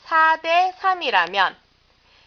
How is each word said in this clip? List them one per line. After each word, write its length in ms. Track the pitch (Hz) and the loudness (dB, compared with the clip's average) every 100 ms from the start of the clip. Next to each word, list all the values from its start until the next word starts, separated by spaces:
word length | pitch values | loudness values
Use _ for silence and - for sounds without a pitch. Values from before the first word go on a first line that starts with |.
| - | -4
사 320 | 320 320 320 | 0 2 0
대 300 | 330 339 370 359 | 0 0 0 -2
삼이라면 840 | 381 359 302 202 165 196 175 - _ _ _ _ _ _ | -4 -4 -2 -2 0 0 -2 -2 _ _ _ _ _ _